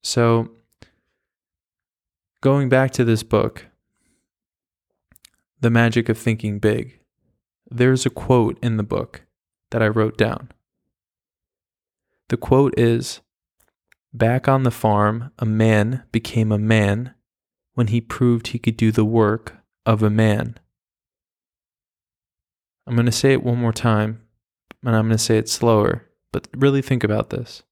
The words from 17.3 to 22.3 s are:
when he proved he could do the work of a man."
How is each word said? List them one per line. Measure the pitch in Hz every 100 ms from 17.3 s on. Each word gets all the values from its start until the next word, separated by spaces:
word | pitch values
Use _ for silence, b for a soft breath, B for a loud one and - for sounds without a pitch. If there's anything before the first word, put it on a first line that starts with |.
| _ _ _ _
when | - 117
he | 117
proved | 113 - 123 120 -
he | 120
could | - 113
do | 113
the | 110 107
work | 113 107 110 - - _ _ -
of | 110
a | 107
man." | 107 110 104 117 113 _ _ _ _ _ _ _ _ _ _ _ _ _ _ _ _ _